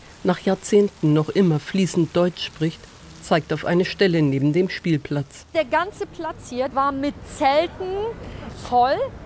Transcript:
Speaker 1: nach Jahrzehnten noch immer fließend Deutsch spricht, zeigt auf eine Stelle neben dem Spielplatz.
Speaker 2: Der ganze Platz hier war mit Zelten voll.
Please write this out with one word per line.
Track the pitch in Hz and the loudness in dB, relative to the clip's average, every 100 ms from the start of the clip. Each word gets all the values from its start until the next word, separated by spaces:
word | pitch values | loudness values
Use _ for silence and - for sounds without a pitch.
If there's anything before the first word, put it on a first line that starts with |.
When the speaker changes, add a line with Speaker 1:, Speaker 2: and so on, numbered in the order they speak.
| - - | -4 -4
Speaker 1:
nach | 190 180 | -2 0
Jahrzehnten | 196 190 - 208 202 - 156 | 0 -2 4 4 4 2 2
noch | 151 151 | 4 2
immer | 180 185 151 | 4 4 2
fließend | - 190 180 180 156 | 0 0 0 2 0
Deutsch | 175 180 - | 2 0 -2
spricht, | - - 160 - - - - - | -10 -4 -4 -4 -14 -20 -20 -12
zeigt | - 170 - | 0 0 0
auf | 156 | -4
eine | - 175 180 | 0 0 0
Stelle | - 196 165 | 2 2 4
neben | 147 135 147 | 2 2 2
dem | 165 190 | 2 0
Spielplatz. | - 175 151 - 147 135 - - | -2 0 0 -2 -4 -6 -12 -6
Speaker 2:
Der | 330 | -4
ganze | 262 311 370 - | 0 0 -2 -6
Platz | 381 - 320 339 - | -10 -8 -8 -10 -8
hier | 247 254 | -4 -2
war | 254 277 | 0 0
mit | 269 285 - - - | 0 -4 -6 -10 0
Zelten | 285 285 359 - 370 392 440 440 - - - - - | 2 2 0 -4 -6 -4 -4 -8 -12 -14 -14 -12 0
voll. | 247 247 339 523 - | 2 4 2 -2 -8